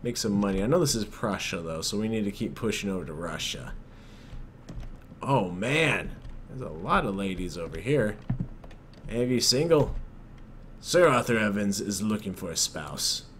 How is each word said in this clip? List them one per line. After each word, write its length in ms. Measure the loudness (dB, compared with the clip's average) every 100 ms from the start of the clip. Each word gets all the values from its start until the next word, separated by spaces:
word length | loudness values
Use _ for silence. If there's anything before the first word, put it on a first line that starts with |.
Make 140 | -2 -2
some 160 | 2
money. 280 | 2 4 2
I 60 | 4
know 120 | 4
this 160 | 4 2
is 100 | -2
Prussia, 560 | -2 -2 -2 -4 -4
though, 200 | -4 -4
so 160 | -2 0
we 120 | 0
need 160 | 0 0
to 60 |
keep 220 | -2 -6
pushing 360 | -2 -2 -2 -2
over 160 | -4 -4
to 80 |
Russia. 600 | -6 -6 -4 -6 -6 -8 -10 -12 -18 -18 -18 -14 -12 -12 -16 -12 -10 -10 -12 -16 -10
Oh, 280 | 2 2 2
man. 640 | -2 0 2 4 2 -2 -8 -12 -12 -12
There's 120 | -10
a 120 | -8
lot 320 | -6 0 2 2
of 100 | 0
ladies 420 | -2 -2 -4 -4
over 220 | -6 -6
here. 380 | 0 2 2 -2 -4 -4 -4 -8 -16 -18 -20 -16 -6
Any 140 | -2
of 80 | 2
you 80 | 4
single? 560 | 4 4 6 6 6 0 -6 -12 -16 -16 -16 -16 -16 -14
Sir 260 | 4 8 8
Arthur 320 | 8 6 4
Evans 400 | 4 4 2 2
is 240 | 0 0
looking 300 | 0 0 -2
for 180 | -6 -4
a 60 | 0
spouse. 680 | -2 -2 -6 -2 -2 -2 -6